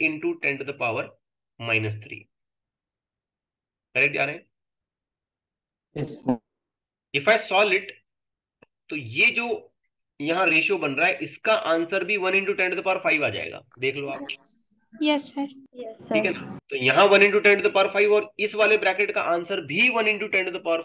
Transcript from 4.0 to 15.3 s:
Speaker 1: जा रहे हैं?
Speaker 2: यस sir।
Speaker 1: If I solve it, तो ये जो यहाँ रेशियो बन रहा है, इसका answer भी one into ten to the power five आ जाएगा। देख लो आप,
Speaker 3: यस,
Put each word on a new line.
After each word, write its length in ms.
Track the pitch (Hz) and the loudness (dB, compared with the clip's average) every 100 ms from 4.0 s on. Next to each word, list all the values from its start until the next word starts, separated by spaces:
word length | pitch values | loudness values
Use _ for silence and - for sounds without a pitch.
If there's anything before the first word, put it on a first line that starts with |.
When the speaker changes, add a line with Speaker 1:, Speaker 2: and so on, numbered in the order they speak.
| 143 | 0
Speaker 1:
जा 100 | 147 | 0
रहे 100 | 139 | -4
हैं? 100 | 165 _ _ _ _ _ _ _ _ _ _ _ _ _ _ _ 147 | -6 _ _ _ _ _ _ _ _ _ _ _ _ _ _ _ -8
Speaker 2:
यस 120 | 143 - | -8 -6
sir। 140 | 135 120 _ _ _ _ _ _ _ | -4 -4 _ _ _ _ _ _ _
Speaker 1:
If 140 | 143 - | -2 2
I 80 | - | 2
solve 300 | - 196 208 | 2 2 4
it, 180 | 190 - - _ _ _ _ _ _ _ _ - | 2 -2 -20 _ _ _ _ _ _ _ _ -12
तो 80 | 151 | -10
ये 340 | 113 135 247 | -6 0 0
जो 440 | 233 240 - - _ _ _ _ - | 0 -4 -6 -10 _ _ _ _ -8
यहाँ 260 | 147 175 180 | -2 0 2
रेशियो 320 | 160 156 175 | 2 2 0
बन 160 | 151 | -2
रहा 120 | 139 180 | 0 0
है, 120 | 185 | 0
इसका 320 | 147 - 220 | -6 -4 0
answer 500 | 220 160 165 170 190 | 2 2 0 0 -2
भी 120 | 185 208 | -2 -2
one 180 | 190 | 0
into 200 | 190 190 | 0 0
ten 160 | 202 185 | -2 -2
to 60 | 180 | -2
the 100 | 190 | -2
power 160 | 185 170 | 0 0
five 180 | 156 | 0
आ 40 | 127 | 0
जाएगा। 340 | 92 80 - - 120 | -4 -8 -12 -16 -6
देख 180 | 131 143 | -4 -4
लो 120 | 139 | -6
आप, 180 | 135 285 - - - - _ _ - | -8 -10 -14 -14 -16 -18 _ _ -4
Speaker 3:
यस, 320 | 302 285 - | 0 0 -2